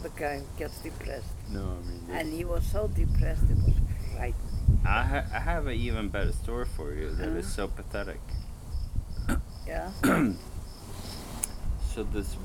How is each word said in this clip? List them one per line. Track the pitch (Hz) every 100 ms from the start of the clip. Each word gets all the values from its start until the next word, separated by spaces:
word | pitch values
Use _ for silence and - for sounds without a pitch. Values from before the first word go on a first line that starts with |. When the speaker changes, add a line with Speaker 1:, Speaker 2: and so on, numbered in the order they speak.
Speaker 1:
the | 170
guy | - 147 143
who | 135 -
gets | 151 -
depressed. | - - - 131 - - -
Speaker 2:
No, | 98
I | 95 92 87
mean, | 87 170 165
Speaker 1:
And | 160
he | 160
was | 175 165 -
so | - -
depressed, | - - - - - -
it | - -
was | - - - - -
frightening. | 123 - - - - -
Speaker 3:
I | 95 107
ha-, | - 143 -
I | 110 -
have | 170 143
an | 120 120
even | 92 101
better | 101 95
story | - - 120 123
for | - 76
you | 73 - -
that | -
is | - -
Speaker 1:
Uh-huh. | -
Speaker 3:
so | 98
pathetic. | - - 104 101 80 - - - - - - - - - - - - - - -
Speaker 1:
Yeah? | 160 175 -
Speaker 3:
<clears throat> | - 170 123 87 - - - - - - - - - - - - - - - -
So |
this | 101 110 101 -